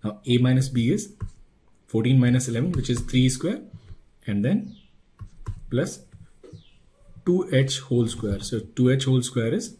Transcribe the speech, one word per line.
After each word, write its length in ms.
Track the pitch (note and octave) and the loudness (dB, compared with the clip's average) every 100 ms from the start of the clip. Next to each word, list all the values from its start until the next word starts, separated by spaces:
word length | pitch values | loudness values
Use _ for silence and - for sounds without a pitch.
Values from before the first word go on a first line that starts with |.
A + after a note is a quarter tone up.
Now 160 | G#2+ - - | -8 -10 0
A 120 | A#2+ | 2
minus 300 | B2+ C3 C3 | 4 2 2
B 240 | B2 A#2 | 0 0
is 200 | G3+ - - - - - _ _ _ _ | 0 -4 -12 -14 -14 -20 _ _ _ _
fourteen 340 | A2+ A#2 C3 | -2 4 4
minus 280 | B2 B2 B2+ | 6 2 0
eleven, 240 | A#2 D#3+ | -2 -2
which 180 | F3 A#2+ | -2 -2
is 100 | A#2+ | -2
three 280 | - B2+ B2+ | 0 2 2
square, 320 | B2 E3 B3 - - - - _ _ - | 2 -4 -4 -8 -20 -20 -20 _ _ -6
and 180 | G2+ | -2
then 320 | A2 G#3 - - - _ _ _ - - - - - | 0 0 -2 -16 -20 _ _ _ -20 -14 -12 -12 -6
plus 300 | A#2+ F#3 - - - - _ - - - _ _ _ - - - | -4 -4 -6 -20 -20 -20 _ -20 -20 -20 _ _ _ -20 -10 0
two 220 | F3+ F3+ | 0 2
H 280 | C3 C3+ - | 2 2 -2
whole 260 | - A#2+ A2+ | -2 0 0
square. 320 | - G#2+ G2+ | -2 -4 -4
So 200 | - A2+ | -4 -8
two 300 | - - B2 | -8 2 2
H 140 | C3 | 4
whole 180 | C3+ C3 | 2 0
square 300 | A#2+ B2 A2+ | 0 -2 -2
is 240 | E3+ - - | -2 -6 -16